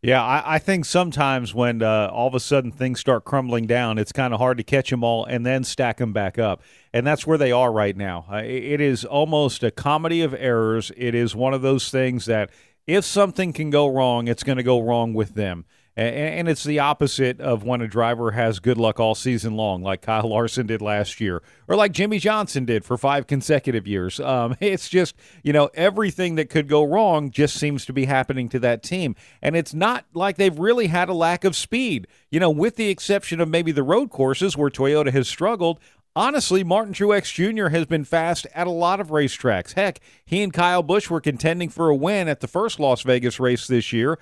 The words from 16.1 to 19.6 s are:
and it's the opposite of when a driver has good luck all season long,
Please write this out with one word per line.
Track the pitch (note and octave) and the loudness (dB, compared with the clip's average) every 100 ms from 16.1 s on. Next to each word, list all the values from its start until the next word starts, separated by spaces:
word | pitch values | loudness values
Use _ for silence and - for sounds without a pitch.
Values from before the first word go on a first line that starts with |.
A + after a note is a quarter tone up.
| A#2+ D3+ D#3 | -2 -4 -2
and | E3+ | -2
it's | D3+ | -2
the | C#3+ D3 | 0 0
opposite | C#3+ D3 C#3+ - C3 B2 | 0 2 0 0 -2 0
of | C3+ A#2 | -2 -2
when | G#2+ B2 | 0 -4
a | A#2 | -2
driver | G#2 A#2 A#2+ A#2 | 0 0 0 -2
has | G#2+ A2+ G#2 | 0 0 0
good | A2 A#2+ | 0 2
luck | A2+ G#2+ | 2 2
all | A2+ A2 | 0 0
season | B2+ A#2+ A2+ | -2 -2 -2
long, | G#2+ | -2